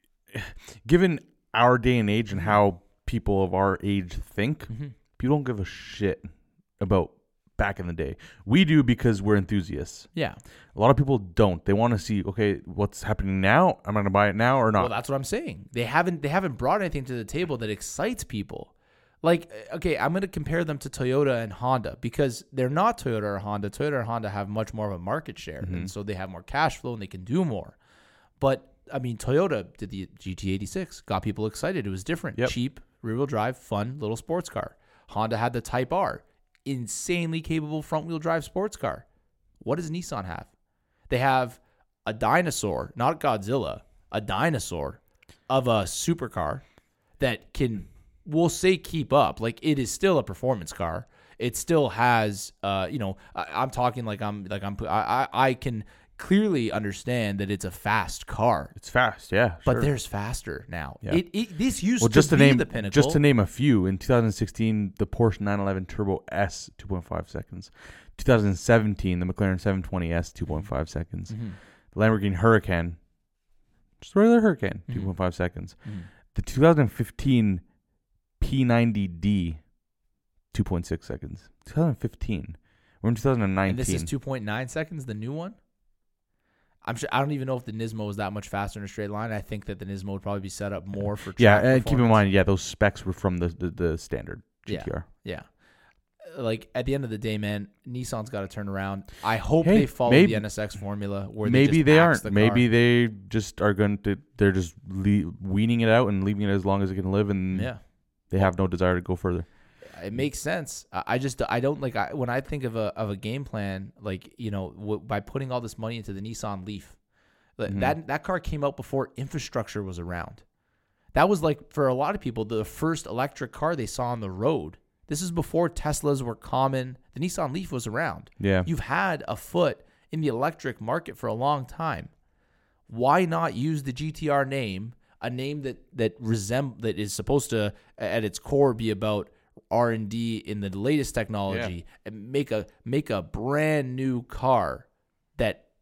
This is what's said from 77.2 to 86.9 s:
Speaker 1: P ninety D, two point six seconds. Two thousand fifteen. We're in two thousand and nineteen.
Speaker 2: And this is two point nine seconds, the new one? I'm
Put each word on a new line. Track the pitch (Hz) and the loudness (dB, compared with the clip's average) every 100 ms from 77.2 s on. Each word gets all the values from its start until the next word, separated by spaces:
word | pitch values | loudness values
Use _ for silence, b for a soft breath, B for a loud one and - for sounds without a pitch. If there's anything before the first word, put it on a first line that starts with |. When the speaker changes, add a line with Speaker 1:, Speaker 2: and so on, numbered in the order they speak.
| 139 123 104 90 - _ _ _ _ _ _ - | 2 4 4 0 -4 _ _ _ _ _ _ -6
Speaker 1:
P | - 135 | -2 2
ninety | 123 117 117 104 95 | 4 4 4 2 -2
D, | 82 101 101 85 76 _ _ _ _ _ _ _ _ _ | -2 0 2 0 -6 _ _ _ _ _ _ _ _ _
two | - | -4
point | 98 87 - | -2 -2 -4
six | 82 - | -8 -8
seconds. | - 69 - _ _ - | -12 -12 -16 _ _ -6
Two | |
thousand | 151 160 113 | 0 0 0
fifteen. | 113 - - 90 - - _ _ _ _ | -6 -6 -6 -6 -6 -14 _ _ _ _
We're | 113 | -2
in | 113 | 2
two | |
thousand | 139 123 | 2 2
and | 98 95 | 2 2
nineteen. | 98 | 2
Speaker 2:
And | 120 | 0
this | 120 | -2
is | 85 | -2
two | 82 135 | -2 -6
point | - 131 104 | -6 -8 -6
nine | 110 127 | -6 -6
seconds, | 160 156 156 127 | -6 -8 -8 -10
the | 107 | -8
new | 117 | -8
one? | 156 180 - _ _ _ _ _ _ _ _ _ _ _ _ | -8 -10 -14 _ _ _ _ _ _ _ _ _ _ _ _
I'm | - | -8